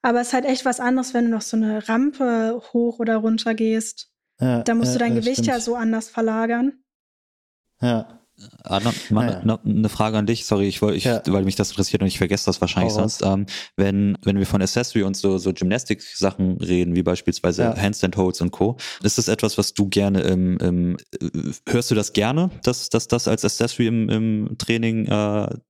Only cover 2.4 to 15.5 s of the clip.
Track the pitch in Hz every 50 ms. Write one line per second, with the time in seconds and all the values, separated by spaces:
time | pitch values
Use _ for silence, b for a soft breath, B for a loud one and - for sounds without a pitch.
2.4 | 220 226 233 240 - - - 240 233 240 233 233 233 220 226 220 214 226 220 226
3.4 | - 240 226 220 226 220 220 220 220 - - - - _ _ _ _ _ _ _
4.4 | - 131 123 117 117 - 233 226 233 247 247 247 240 233 233 233 220 240 262 269
5.4 | 233 226 262 240 220 240 233 247 226 226 220 220 220 - - - 226 220 220 220
6.4 | 226 233 233 240 247 277 277 _ _ _ _ _ _ _ _ _ _ _ _ _
7.4 | _ _ _ _ _ _ _ _ - 123 120 113 107 - - - _ _ _ _
8.4 | - - _ - - - - 98 104 117 107 - - - 107 107 120 120 104 92
9.4 | - 107 110 107 - - 107 107 110 110 - - 107 110 110 107 104 101 117 113
10.4 | - - 110 101 101 101 92 - - 104 95 85 98 127 120 110 - - 90 98
11.4 | 95 95 95 - 101 - - - 98 - - 101 98 95 - - 95 85 98 98
12.4 | - - 92 - - 92 - - 123 117 107 107 110 110 - - - 95 98 98
13.4 | 104 98 B B B B B - 98 98 98 98 101 101 101 - - 110 98 98
14.4 | 95 - - 101 95 95 - 120 123 - - 113 98 98 98 - - 98 95 92
15.4 | 90 95